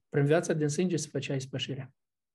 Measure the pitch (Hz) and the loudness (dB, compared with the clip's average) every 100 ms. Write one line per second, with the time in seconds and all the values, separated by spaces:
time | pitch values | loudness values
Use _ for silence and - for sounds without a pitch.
0 | _ 143 143 165 175 160 151 147 185 165 | _ 2 4 4 2 0 0 2 0 0
1 | 151 139 135 135 - 131 - 131 - _ | -2 -6 -4 -4 -4 -8 -6 -8 -10 _
2 | _ _ _ | _ _ _